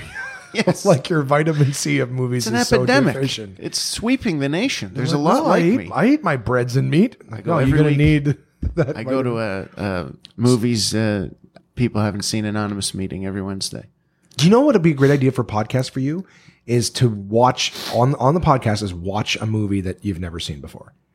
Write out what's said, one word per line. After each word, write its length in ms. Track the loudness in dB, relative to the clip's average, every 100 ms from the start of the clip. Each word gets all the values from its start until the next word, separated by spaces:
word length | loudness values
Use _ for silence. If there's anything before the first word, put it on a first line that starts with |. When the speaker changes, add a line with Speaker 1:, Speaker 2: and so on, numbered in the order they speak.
| -6 -14 -14 -14 -10
Speaker 1:
Yes. 320 | -4 0 0 4
Speaker 2:
<laughs> 0 |
Like, 240 | 2 2
your 120 | -2
vitamin 500 | 2 2 2 2 2
C 260 | 0 -2 -2
of 120 | -2
movies 360 | -2 -2 -2 -2
Speaker 1:
It's 60 | -2
an 60 |
Speaker 2:
is 80 | 2
so 80 | 2
Speaker 1:
epidemic. 380 | 2 2 2 0
Speaker 2:
deficient. 420 | -4 -4 -10 -12
Speaker 1:
It's 180 | -8 -6
sweeping 580 | -6 -4 -2 0 -2 -2
the 80 | -2
nation. 460 | -2 -2 -4 -8
There's 180 | -4 -2
Speaker 2:
Like, 60 | 0
Speaker 1:
a 20 |
lot 220 | 2 2
Speaker 2:
"No, 60 | 4
Speaker 1:
like 140 | 4
Speaker 2:
I 40 | 4
eat, 100 | 2
Speaker 1:
me. 140 | 0
Speaker 2:
I 120 | 0 2
eat 160 | 2
my 140 | 2 -2
breads 400 | 0 0 0 0
and 120 | 2
meat." 280 | 4 2 0 -16
Speaker 1:
I 60 | -10
Speaker 2:
Like, 80 |
Speaker 1:
go 80 | -2 0
Speaker 2:
No, 40 |
you're 80 | 2
Speaker 1:
every 100 | 4
Speaker 2:
gonna 100 | 4
Speaker 1:
week. 80 | 4
Speaker 2:
need 400 | 4 4 2 -2 _ _
<laughs> 140 | -6 -2
that 200 | -2 -4
Speaker 1:
I 80 |
go 180 | -4 -2
to 100 | 0
Speaker 2:
vitamin. 380 | -2 -2 -4 -8 -8
Speaker 1:
a, 60 |
a 280 | -4 -4 -6 -10 -16 0
movies, 580 | 2 4 2 0 -2 0
uh, 320 | 0 -2 -4 -10 _ -20 _ -2
people 240 | -2 0
haven't 220 | -2 -2
seen 240 | -4 -4 -2
anonymous 480 | -4 -4 -4 -6
meeting 320 | -6 -8 -6 -8
every 160 | -6
Wednesday. 460 | -6 -6 -8 -10 -16 _ _ _ _ 0
Speaker 2:
Do 80 | 4
you 60 |
know 100 | 6
what 120 | 6 4
would 60 |
be 100 | 4
a 40 | 4
great 160 | 4
idea 200 | 4 2
for 120 | 0
podcast 480 | -2 -4 -2 -2 -4
for 80 | -4
you? 260 | -4 -4 -10 _ _ _ -2
Is 240 | 0 0
to 160 | 2 0
watch 640 | 0 -2 4 4 2 -4 -6 -4
on, 220 | 2 2 2
on 180 | 2
the 60 | 2
podcast 420 | 2 2 2 -2
is 120 | -4
watch 420 | -6 -6 -4 -4 -4
a 80 | -2
movie 360 | -2 0 -2
that 220 | -4 -6
you've 160 | -6 -6
never 200 | -6 -8
seen 220 | -10 -10
before. 320 | -12 -18 -20 _ _